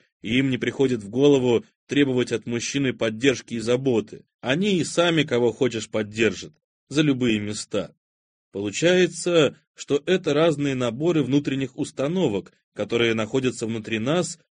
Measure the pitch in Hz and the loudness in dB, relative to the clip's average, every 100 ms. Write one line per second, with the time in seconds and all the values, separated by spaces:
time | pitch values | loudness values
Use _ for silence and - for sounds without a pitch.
0 | _ _ 98 123 135 123 120 - 135 123 | _ _ -2 0 2 0 -2 0 0 0
1 | 101 117 143 139 123 110 - _ - 139 | -4 4 6 6 4 2 0 _ -4 0
2 | 139 123 120 113 117 117 - 143 135 110 | 2 2 0 -2 -4 -6 -4 -2 -2 -2
3 | 113 110 135 120 - 117 107 127 135 113 | -4 0 0 0 -4 -6 -2 0 0 0
4 | - - _ _ 117 143 208 185 143 - | -2 -10 _ _ -4 0 0 0 0 0
5 | 175 165 139 120 120 110 127 117 - 110 | 2 2 0 0 0 0 -2 -2 -6 -6
6 | 107 107 110 90 85 _ _ _ - 135 | -6 0 0 0 -12 _ _ _ -6 0
7 | 156 127 123 107 104 104 - 104 82 _ | 2 2 0 0 -2 -8 -6 -6 -6 _
8 | _ _ _ _ _ 101 101 104 165 180 | _ _ _ _ _ -8 -6 0 2 4
9 | 175 - 175 170 135 - _ - - 139 | 2 0 0 4 2 0 _ -14 -2 -2
10 | - 185 185 143 170 143 143 131 123 117 | 0 0 2 2 2 2 -2 -2 -2 -2
11 | 165 165 123 143 143 135 135 - 143 - | 0 0 2 2 0 -4 -4 -6 -8 -4
12 | 135 180 160 98 - _ _ - 104 117 | -4 0 0 -2 -6 _ _ -8 -2 2
13 | 117 113 110 135 127 117 113 113 110 110 | 2 2 0 0 -2 -2 -6 -6 -4 -4
14 | 117 170 160 - _ | -2 -2 -2 -8 _